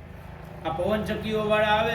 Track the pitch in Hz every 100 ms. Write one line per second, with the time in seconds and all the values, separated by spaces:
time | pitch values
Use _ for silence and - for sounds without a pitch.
0 | - - - - - - 160 160 202 214
1 | 196 214 220 214 214 214 214 214 190